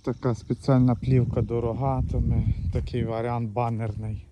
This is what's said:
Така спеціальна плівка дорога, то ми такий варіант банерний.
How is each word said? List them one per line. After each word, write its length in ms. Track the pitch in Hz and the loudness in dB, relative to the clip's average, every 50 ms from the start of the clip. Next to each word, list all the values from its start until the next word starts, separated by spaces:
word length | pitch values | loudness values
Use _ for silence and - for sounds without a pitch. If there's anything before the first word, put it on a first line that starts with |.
Така 340 | _ 139 120 - - 127 113 | _ -6 -6 -2 -2 -2 -2
спеціальна 600 | - - - 127 - - - 135 127 123 123 120 | -2 -4 -6 -6 -2 2 4 6 6 6 4 4
плівка 460 | - - 127 131 127 120 - - 127 | 2 2 4 4 4 4 2 0 0
дорога, 600 | 110 - 117 117 117 117 110 117 135 139 131 127 131 - | 0 0 -2 -2 -2 -2 -2 -2 -2 0 0 0 -2 -2
то 80 | - 123 | 0 0
ми 340 | 120 - - - - - - - - - - | 0 2 2 2 2 0 0 0 -2 -2 -2
такий 320 | 127 - - 123 123 113 | -2 -4 -2 -4 -4 -2
варіант 440 | 113 113 113 113 120 120 120 117 110 | -2 -2 -4 -2 -2 -2 -4 -4 -4
банерний. 760 | 101 120 120 117 117 110 117 110 104 - 110 110 107 104 - - | -2 -2 0 0 -2 -2 -4 -6 -6 -6 -6 -8 -8 -8 -10 -16